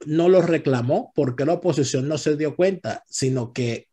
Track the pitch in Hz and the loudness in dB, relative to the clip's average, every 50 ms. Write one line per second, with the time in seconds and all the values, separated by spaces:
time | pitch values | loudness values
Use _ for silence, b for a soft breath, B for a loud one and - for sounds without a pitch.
0 | - 151 151 165 170 180 190 185 165 170 165 156 156 143 131 123 117 123 156 208 | -8 -2 0 2 4 6 6 6 6 4 2 0 0 0 0 0 0 0 0 -2
1 | 254 - _ - 139 131 123 - 139 151 170 175 - 180 143 151 139 - - 131 | -2 -2 _ -2 0 0 0 -2 0 0 0 0 0 0 0 0 0 0 -2 -2
2 | 127 147 156 135 - 156 151 143 156 147 - - 180 190 190 170 - 113 104 - | -2 -2 -4 -2 -2 -2 -2 0 -2 -4 0 0 0 0 0 -2 -6 -8 -8 -10
3 | - _ - - 135 131 131 131 117 117 - 135 127 117 117 - - _ | -10 _ -6 -2 -2 0 0 0 -2 -4 -4 -4 -4 -4 -4 -6 -8 _